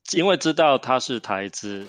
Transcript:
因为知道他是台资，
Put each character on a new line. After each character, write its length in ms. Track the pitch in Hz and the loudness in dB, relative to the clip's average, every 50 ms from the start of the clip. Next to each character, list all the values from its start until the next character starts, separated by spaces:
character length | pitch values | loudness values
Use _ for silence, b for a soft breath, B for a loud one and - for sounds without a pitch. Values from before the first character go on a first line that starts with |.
| - - - | -10 -6 -2
因 140 | 170 170 202 | 0 2 2
为 100 | 185 151 | 2 2
知 160 | - 160 156 | 2 0 2
道 240 | 156 160 151 135 127 | 4 4 4 4 4
他 220 | - 127 131 127 | 2 0 0 0
是 200 | - - 127 113 | 0 -2 -6 -6
台 300 | - - 101 95 98 98 | -6 -6 -6 -6 -6 -8
资， 380 | - - - 104 101 98 98 | -10 -10 -10 -10 -10 -10 -10